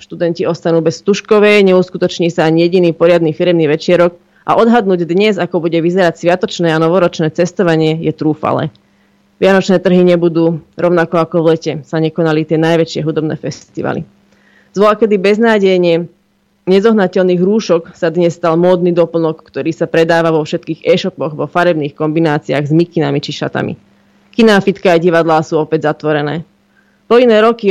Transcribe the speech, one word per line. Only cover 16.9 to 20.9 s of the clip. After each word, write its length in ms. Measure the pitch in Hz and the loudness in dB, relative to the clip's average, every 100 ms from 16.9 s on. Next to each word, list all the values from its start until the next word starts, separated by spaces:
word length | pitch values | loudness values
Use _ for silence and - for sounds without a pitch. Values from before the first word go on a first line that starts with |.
| 220 185 196 185 180 | 2 0 0 0 0
rúšok 560 | 185 214 202 202 170 - | 0 0 0 -2 -4 -6
sa 100 | 175 | -4
dnes 260 | 160 170 | 0 -2
stal 220 | 165 175 165 | 0 -2 2
módny 380 | 180 180 175 | 2 2 0
doplnok, 480 | 170 170 170 160 160 | 0 0 0 -4 -6
ktorý 280 | - - 139 | -12 -8 -6
sa 100 | 160 165 | -4 -4
predáva 420 | 165 165 170 165 | 0 2 2 2
vo 100 | 160 | 0
všetkých 440 | 151 170 - 165 | -2 -8 -8 -8
e-shopoch 480 | - | 0